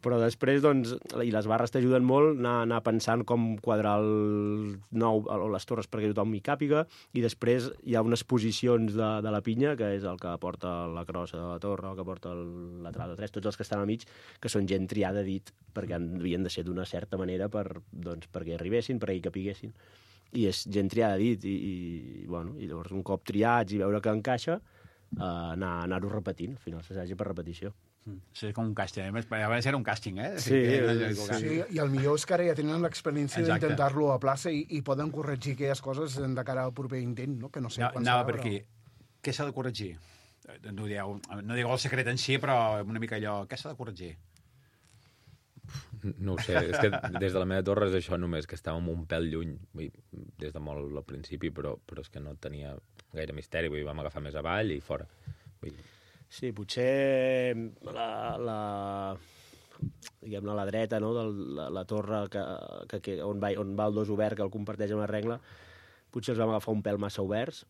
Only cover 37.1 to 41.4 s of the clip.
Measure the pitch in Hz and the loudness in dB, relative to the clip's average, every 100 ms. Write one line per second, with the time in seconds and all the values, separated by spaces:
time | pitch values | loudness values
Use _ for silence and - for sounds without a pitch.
37.1 | 117 127 131 131 147 120 - 120 127 120 | -4 -4 -6 -6 -6 -6 0 0 2 4
38.1 | 123 123 117 120 101 - - - - - | 4 4 0 -2 -4 -6 -20 -20 -20 -20
39.1 | _ - 131 147 131 127 107 101 85 - | _ -6 -2 -2 -2 -4 -4 -8 -10 -18
40.1 | - _ _ - - 107 101 107 104 98 | -20 _ _ -20 -16 -12 -8 -6 -4 -6
41.1 | 101 - 101 | -8 -10 -10